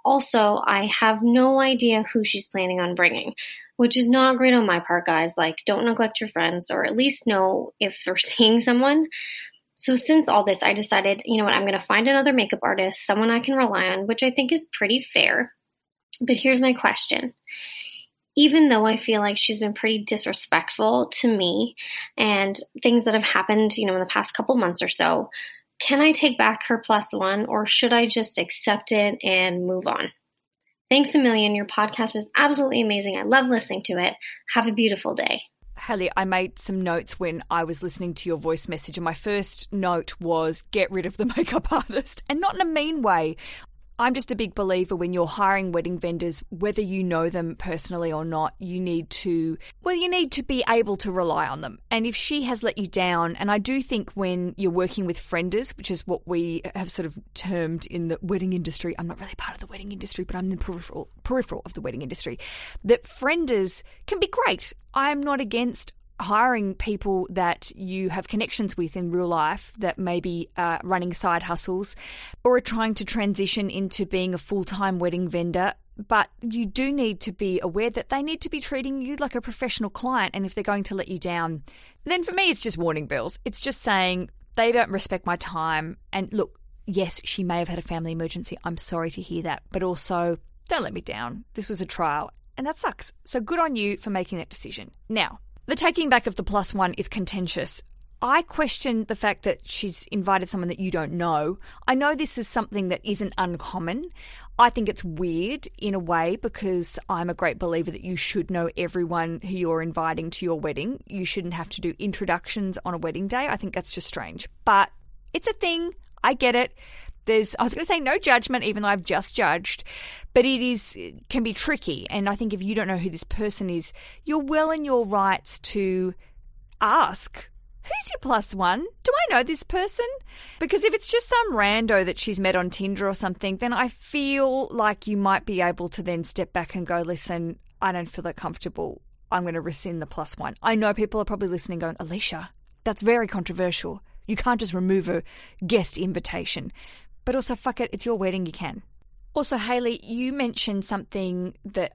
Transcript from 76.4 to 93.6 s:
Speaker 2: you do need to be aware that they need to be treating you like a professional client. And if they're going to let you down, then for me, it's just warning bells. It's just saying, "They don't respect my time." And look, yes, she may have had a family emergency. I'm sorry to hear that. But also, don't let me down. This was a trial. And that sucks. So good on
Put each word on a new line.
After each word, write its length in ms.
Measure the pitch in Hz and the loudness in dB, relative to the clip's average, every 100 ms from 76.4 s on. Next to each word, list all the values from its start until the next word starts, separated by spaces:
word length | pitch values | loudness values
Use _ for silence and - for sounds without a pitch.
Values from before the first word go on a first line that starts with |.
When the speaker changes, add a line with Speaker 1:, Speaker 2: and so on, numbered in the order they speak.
Speaker 2:
you 240 | 233 233 208 | -6 -4 -4
do 260 | - 269 | -2 0
need 280 | 285 226 180 | 0 0 -2
to 120 | 220 | -6
be 260 | 185 196 185 | -4 -2 0
aware 280 | 180 190 233 | -2 -2 -2
that 220 | - - | -2 -4
they 120 | 269 | -2
need 200 | 302 320 | -2 -4
to 80 | 349 | -6
be 100 | 294 | -6
treating 400 | - 269 269 269 | -4 -4 -4 -4
you 160 | 254 285 | -6 -4
like 180 | 285 | -4
a 60 | 240 | -4
professional 480 | 240 - 254 - 208 | -6 -6 -4 -4 -6
client. 440 | - 247 254 190 | -4 -2 0 0
And 100 | 196 | -2
if 100 | 190 | -6
they're 80 | 214 | -4
going 200 | 196 202 | -2 -2
to 120 | 190 | -2
let 140 | 190 - | -4 -6
you 100 | 180 | -6
down, 440 | 180 170 165 160 - - - - | -4 -2 -2 -6 -12 -20 -20 -10
then 180 | 285 359 | -2 -2
for 120 | 339 | 0
me, 160 | 370 359 | 2 2
it's 100 | 247 | 2
just 160 | 220 160 | -2 -2
warning 300 | 170 156 147 | -2 -2 -4
bells. 320 | 135 143 - 247 | -4 -6 -8 -10
It's 120 | - | -6
just 220 | 277 - | -4 -2
saying, 480 | 226 190 185 180 175 - - - | 0 2 2 0 -6 -12 -6 2
"They 160 | 226 | 4
don't 180 | 240 220 | 4 2
respect 340 | 190 - 185 | 0 -4 -4
my 120 | 175 175 | -2 -4
time." 600 | - 170 160 156 160 - - | -4 -2 0 0 -2 -10 -8
And 180 | 196 185 | -6 -4
look, 260 | 208 - - - - | -2 -4 -6 -20 -16
yes, 380 | - 190 180 - | -4 -2 0 -4
she 200 | - - | -6 -4
may 160 | 180 175 | -2 -2
have 80 | 170 | -2
had 100 | 175 | -6
a 40 | |
family 300 | - 165 165 | -6 -6 -6
emergency. 460 | 165 160 175 - - | -4 -6 -6 -10 -8
I'm 140 | 175 165 | -8 -6
sorry 340 | - 170 165 | -4 -4 -4
to 100 | 185 | -6
hear 220 | - 170 | -8 -6
that. 180 | 160 - - | -4 -8 -6
But 120 | 190 | -2
also, 540 | 185 170 - 175 170 165 - - - | -2 -2 -2 0 0 -2 -6 -14 -4
don't 140 | 330 | -2
let 100 | - | -2
me 80 | - | -8
down. 440 | - 107 120 220 - | -10 -8 -8 -10 -14
This 160 | 220 202 | -10 -8
was 100 | 185 | -6
a 60 | 180 | -6
trial. 440 | - 160 143 - - - - | -2 -2 -2 -4 -12 -18 -8
And 80 | 277 | -6
that 120 | - | -4
sucks. 360 | 415 - - - | -4 -4 -10 -12
So 160 | - 254 | -6 -4
good 180 | 214 | -2
on 160 | 339 | 0